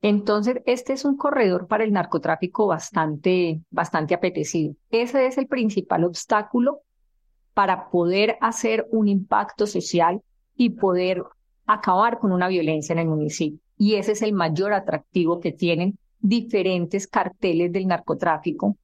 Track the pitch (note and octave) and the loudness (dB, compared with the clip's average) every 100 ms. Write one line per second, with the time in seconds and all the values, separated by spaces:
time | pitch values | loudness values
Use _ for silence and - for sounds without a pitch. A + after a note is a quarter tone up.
0 | G#3+ G#3 G3+ G#3 G#3 B3 - B3 - C4+ | 2 2 2 0 0 -2 -2 -2 -2 -2
1 | C#4+ C#4 D4 C#4+ G#3 F3+ F3+ G#3+ A3 G3+ | 0 0 0 2 2 2 0 0 2 0
2 | F3 E3 - D#3+ F3+ - G#3 D#3+ - - | 0 -2 -2 -2 -4 0 0 0 -2 -2
3 | D#3+ D3 F#3 F#3 E3+ D#3+ - - E3+ E3 | -2 0 0 2 0 -4 -6 -6 -2 -2
4 | D#3 - F3+ F3+ D#3 E3+ D3+ D3 _ A3+ | -2 0 -2 -2 -4 -2 -4 -6 _ -2
5 | A#3+ C4+ B3+ B3+ C4+ C4 A3+ G3+ F#3 F3 | 0 0 0 0 -4 -2 -2 -2 -2 0
6 | F3 E3+ - G#3+ G#3 B3 B3 C#4+ _ _ | 0 -4 -2 -2 0 0 0 -2 _ _
7 | _ _ _ _ _ - G3 F#3 - F3 | _ _ _ _ _ 0 0 0 0 0
8 | F3 F#3+ A3 A#3+ A3+ A3+ A3+ A3+ - A3 | 2 2 2 2 -2 0 -2 -2 0 0
9 | G#3 G3+ F#3+ G3+ G3+ - G#3 F3+ F3 E3+ | 2 0 2 0 0 -4 -2 -2 -2 2
10 | E3+ G3 _ _ _ - A#3+ F3 F#3+ F3+ | 2 0 _ _ _ 0 0 2 0 2
11 | F#3 F3+ - _ _ _ - G#3+ G#3 F#3+ | 0 -2 -6 _ _ _ -2 0 2 4
12 | A3+ A#3 G#3 F3+ F3+ F#3 D#3+ D#3 D3 E3 | 2 2 0 2 2 2 0 -2 -2 -2
13 | E3 D#3 D3+ - D#3 D3+ _ _ G#3 G#3 | 0 0 -2 -2 -4 -6 _ _ 2 2
14 | F#3+ G#3+ G#3+ G3+ E3 D#3 G3 G3+ G3 - | 0 -2 0 0 0 0 0 0 -2 -6
15 | _ F#3 E3 F3 E3+ - F3 E3 F#3 G3+ | _ -2 0 0 -4 -2 -2 0 -2 -4
16 | _ _ G#3 A#3 A#3 G3+ F#3 F3+ E3+ G3 | _ _ 0 0 0 -2 0 0 -2 -6
17 | G3 - C4+ - F#3+ E3 F3 F3+ F#3+ F3 | -2 -2 -2 -2 0 0 0 0 0 -2
18 | - E3+ F3 D3+ - - G3+ G3+ | -2 -2 0 0 -2 -2 -2 -4